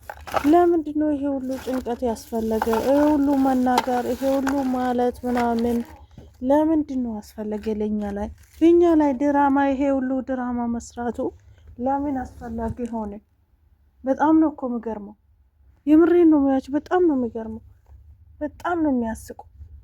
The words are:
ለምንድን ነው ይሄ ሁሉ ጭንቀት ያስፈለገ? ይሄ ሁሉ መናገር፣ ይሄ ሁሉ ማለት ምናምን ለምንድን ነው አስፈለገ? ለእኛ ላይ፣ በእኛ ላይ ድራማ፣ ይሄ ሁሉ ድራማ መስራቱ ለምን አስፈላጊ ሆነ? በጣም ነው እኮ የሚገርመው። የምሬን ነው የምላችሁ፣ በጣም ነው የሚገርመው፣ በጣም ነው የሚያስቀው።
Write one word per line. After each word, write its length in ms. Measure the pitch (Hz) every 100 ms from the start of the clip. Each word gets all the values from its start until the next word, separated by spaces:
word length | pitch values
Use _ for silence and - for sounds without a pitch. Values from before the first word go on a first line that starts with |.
| - - - -
ለምንድን 520 | 285 349 349 339 302 302
ነው 120 | 302
ይሄ 140 | 277 285
ሁሉ 220 | 269 254 262
ጭንቀት 420 | 247 254 226 240
ያስፈለገ? 640 | 240 214 - 226 220 220 226
ይሄ 220 | 220 254 285
ሁሉ 240 | 294 302 277 277
መናገር፣ 640 | 269 254 254 247 254 247
ይሄ 160 | 240 247 269
ሁሉ 220 | 277 269 277 262
ማለት 460 | 254 254 240 247 247
ምናምን 560 | 247 247 240 233 240 233 - - - - - -
ለምንድን 580 | 254 294 311 320 285 262
ነው 120 | 240
አስፈለገ? 500 | 214 - 220 214 208 214
ለእኛ 260 | 214 214 214 202
ላይ፣ 160 | 202 214 - -
በእኛ 300 | - 330 349 339
ላይ 160 | 311 285
ድራማ፣ 420 | 247 285 285 285 277 277
ይሄ 140 | 262 277
ሁሉ 220 | 269 262 262
ድራማ 380 | 247 254 247 240 233
መስራቱ 500 | 233 - 240 240 247 285 - _ _ - -
ለምን 400 | 254 277 294 262
አስፈላጊ 600 | 254 - 240 226 226 233 233
ሆነ? 240 | 226 208 208 _ _ _ _ _ _ _ _
በጣም 320 | 262 269 302 320
ነው 120 | 311
እኮ 120 | 294
የሚገርመው። 500 | 254 240 226 208 202 - _ _ _ _ _ _ 285
የምሬን 420 | 311 339 349 330
ነው 100 | 302
የምላችሁ፣ 320 | 277 269 262
በጣም 280 | 294 - 359
ነው 120 | 339
የሚገርመው፣ 480 | 262 233 226 220 220 - _ _ - - - - -
በጣም 380 | 294 - 339 349
ነው 120 | 302
የሚያስቀው። 560 | 254 226 220 - - - - - -